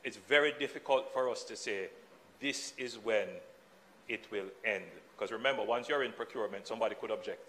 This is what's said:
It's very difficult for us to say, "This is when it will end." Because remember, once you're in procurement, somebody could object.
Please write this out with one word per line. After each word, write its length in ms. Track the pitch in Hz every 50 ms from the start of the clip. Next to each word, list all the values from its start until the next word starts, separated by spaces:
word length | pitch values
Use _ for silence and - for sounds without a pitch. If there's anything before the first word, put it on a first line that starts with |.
| -
It's 140 | 131 110 107
very 340 | - - 143 147 147 147 143 147
difficult 520 | 143 131 - 151 - - 135 127 - - -
for 160 | 131 127 127
us 140 | 113 - -
to 120 | - 113
say, 320 | - - 120 104 98 92 85 - - - - - - - - - -
"This 340 | 131 139 131 - - - -
is 220 | - 127 123 113 113
when 280 | 104 117 110 104 98 90 92 90 - - - - - - - - - - - - -
it 240 | - 113 107 - -
will 180 | 110 101 95 95 - - -
end." 180 | 113 104 95 90 82 - - - - -
Because 160 | - 107 95
remember, 320 | 110 110 120 135 135 131 104
once 240 | 107 117 123 123 127
you're 160 | 151 143 131
in 80 | 120
procurement, 540 | 113 - 117 - - 127 107 101 98 98 95
somebody 280 | - 113 117 117 107 104
could 160 | - - 107
object. 300 | 110 101 - - 98 - -